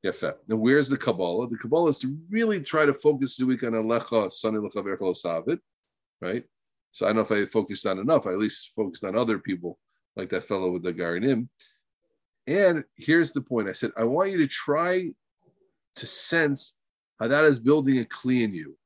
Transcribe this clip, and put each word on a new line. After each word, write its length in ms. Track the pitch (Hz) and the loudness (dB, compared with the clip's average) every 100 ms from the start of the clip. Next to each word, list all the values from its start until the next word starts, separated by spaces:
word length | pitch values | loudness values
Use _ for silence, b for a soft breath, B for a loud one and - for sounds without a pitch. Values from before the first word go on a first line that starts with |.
| 95 | -6
Yefa. 300 | - 76 - - | -4 -6 -8 -4
Now, 80 | 110 | 0
where's 340 | 113 139 135 | 4 4 4
the 80 | 135 | 0
Kabbalah? 500 | - 92 90 90 123 | 0 -2 0 -2 -4
The 100 | 113 | -6
Kabbalah 320 | 110 151 170 | 0 2 2
is 100 | 139 | 0
to 180 | 127 147 165 | -4 -8 -6
really 320 | 214 226 202 | -2 0 0
try 240 | 139 160 147 | 0 2 4
to 80 | |
focus 420 | 139 151 143 135 - | 4 2 2 -2 0
the 100 | 127 | 0
week 180 | 123 | 0
on 100 | 120 | 0
Alecha, 540 | 113 110 117 - 113 95 | -2 0 -2 2 0 0
Sanei 360 | - 110 107 | -2 -2 -2
L'Chaverecha 380 | 104 104 98 95 | -4 -6 -6 -4
Lo 100 | 95 | -2
Savit, 480 | 87 87 85 95 170 _ _ _ _ _ _ | -2 -2 -4 -2 -6 _ _ _ _ _ _
right? 220 | 90 113 - _ _ _ _ | -6 -6 -8 _ _ _ _
So 140 | - 101 | -2 0
I 40 | |
don't 80 | 110 | 2
know 40 | |
if 100 | 104 | 2
I 140 | 107 98 | 0 2
focused 400 | 113 98 98 104 | 0 -2 -4 -4
on 140 | 95 | -2
enough. 260 | 113 160 101 | 2 2 2
I 60 | |
at 80 | 92 | -2
least 320 | 107 - - - | -2 -4 -12 -6
focused 280 | 101 85 | -6 -4
on 140 | 101 104 | -4 -2
other 220 | 120 104 | 0 -2
people, 380 | - 90 85 - _ _ _ - | -2 -6 -6 -12 _ _ _ -12
like 140 | 92 | -6
that 140 | 92 | -6
fellow 280 | - 98 92 | -4 -2 -2
with 120 | 90 | -2
the 100 | 87 | -4
Garanim. 560 | 85 85 85 120 123 123 _ b b b _ _ _ _ _ - | -4 -4 -2 0 0 -2 _ b b b _ _ _ _ _ -4
And 360 | 175 196 165 135 _ | 2 4 2 -4 _
here's 360 | 113 165 151 | 2 2 2
the 100 | 143 | -2
point. 260 | - 120 101 | -4 -2 -2
I 60 | |
said, 180 | 92 - - | -4 -6 -2
I 80 | 113 | 0
want 260 | 143 196 | 2 0
you 60 | 190 | 2
to 100 | 143 | 0
try 640 | - - 147 175 185 180 - _ _ _ _ _ _ _ - | -2 -2 0 2 0 -2 -10 _ _ _ _ _ _ _ -12
to 120 | 117 | -6
sense 680 | - - 165 151 139 - _ _ _ _ _ | -2 0 2 2 0 -6 _ _ _ _ _
how 80 | 113 | 0
that 160 | 143 | 6
is 160 | 156 131 | 6 6
building 400 | 117 151 135 131 | 4 4 4 2
a 40 | |
kli 400 | 113 - 127 127 | 0 -6 0 2
in 100 | 110 | 2
you. 240 | 90 76 71 | -2 -10 -18